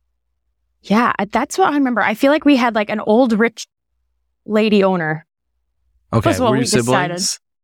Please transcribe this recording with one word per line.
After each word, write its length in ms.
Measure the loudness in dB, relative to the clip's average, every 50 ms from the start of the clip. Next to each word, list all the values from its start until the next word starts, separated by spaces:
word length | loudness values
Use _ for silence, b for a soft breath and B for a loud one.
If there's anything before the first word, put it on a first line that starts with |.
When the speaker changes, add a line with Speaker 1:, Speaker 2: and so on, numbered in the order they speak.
| _ _ _ _ _ _ _ _ _ _ _ _ _ _ _ _ _
Speaker 1:
yeah, 320 | -2 -2 0 0 0 -2 -4
I, 60 | -6
that's 320 | -4 -4 -4 -4 -4 -2
what 140 | 0 0 0
I 40 | 2
remember. 280 | 0 0 0 0 -2 -2
I 100 | -2 0
feel 180 | 0 2 2
like 140 | 2 2 4
we 120 | 2 2
had, 180 | 4 2 0 0
like, 160 | -2 -4 -4
an 100 | -6 -6
old 320 | -2 0 2 2 2 2 2
rich 340 | 0 0 -2 -2 -6 -14 -18 _ _ _ _ _ _ _ _ _ _ _ _ _ _ _
lady 400 | -4 0 0 2 2 2 2 2
owner. 400 | 2 0 0 -2 -4 -4 -6 -8 _ _ _ _ _ _ _ _ _ _ _ _ _ _ _ _ _ -4
Speaker 2:
Okay. 160 | -2 0 0
Speaker 1:
That's 100 | 0 0
what 100 | 0 0
Speaker 2:
Were 60 | 0
Speaker 1:
we 40 | 0 0
Speaker 2:
you 40 |
siblings? 200 | 0 0 0 0
Speaker 1:
decided. 520 | 0 0 0 -2 -2 -6 -6 -6 -6 -6 -8 _ _ _ _